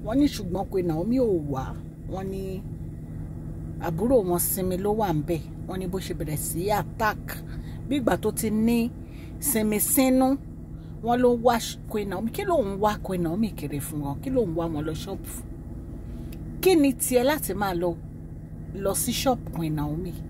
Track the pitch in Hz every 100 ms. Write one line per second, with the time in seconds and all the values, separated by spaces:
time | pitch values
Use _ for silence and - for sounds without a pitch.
0 | 202 254 294 - 185 185 - 196 180 160
1 | 196 254 233 180 143 131 131 - - -
2 | - 185 190 190 190 190 - - - -
3 | - - - - - - - - 160 165
4 | 233 262 180 175 - - 185 180 202 214
5 | 202 156 151 165 - - - 185 185 190
6 | - 175 151 151 - 160 196 208 - -
7 | 214 - - - - - - - - 285
8 | 226 180 214 214 220 214 226 233 233 -
9 | - - - - - 220 214 208 - -
10 | 262 254 262 269 - - - - - -
11 | 226 240 247 240 240 233 - - - 214
12 | 202 185 226 - 392 339 202 196 208 208
13 | 196 185 170 180 220 - 143 147 127 151
14 | 139 139 - 254 196 165 170 151 156 156
15 | 196 180 - - - - - - - -
16 | - - - - - - 370 359 277 -
17 | - 247 262 302 - 202 196 175 175 160
18 | - - - - - - - 185 196 196
19 | - - - 247 160 165 160 151 147 156
20 | 185 151 -